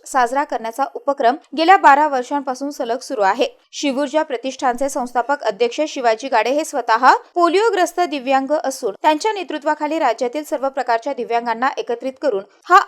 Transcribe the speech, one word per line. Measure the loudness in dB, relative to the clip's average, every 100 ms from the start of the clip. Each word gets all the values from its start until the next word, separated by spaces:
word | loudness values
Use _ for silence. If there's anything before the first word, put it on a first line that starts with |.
| -4
साजरा | 0 0 0
करण्याचा | -2 -4 -6 -4 -6
उपक्रम | -4 -4 0 2 0 -4 0
गेल्या | 4 6
बारा | 8 6 4
वर्षांपासून | 0 -4 -6 -4 -6 -8
सलग | -6 -4 -6
सुरू | -4 0
आहे. | 0 2 -2 -4 _
शिवूर्जा | -6 -4 -2 -2 -2
प्रतिष्ठानचे | -2 -4 -6 -4 -4 -2 -4
संस्थापक | -4 -4 -4 -2 -2
अध्यक्ष | -2 -2 -2 0 -4
शिवाजी | 0 0 0 0
गाडे | 0 2
हे | 0
स्वतः | -2 -4 0 4 6 4 2
पोलिओग्रस्त | 0 2 4 2 2 0 0
दिव्यांग | -2 -2 0 0 0 -2
असून | -2 -4 -6 -2
त्यांच्या | 0 2 0
नेतृत्वाखाली | -4 -6 -4 -2 -2 -2 0
राज्यातील | 0 0 -2 -4
सर्व | -6 -4 -4
प्रकारच्या | -4 -2 -2 -2
दिव्यांगांना | -6 -2 -2 -2 -2 -2 -4
एकत्रित | -6 -4 -6 -4
करून | -2 -2 -6 _
हा | 2 4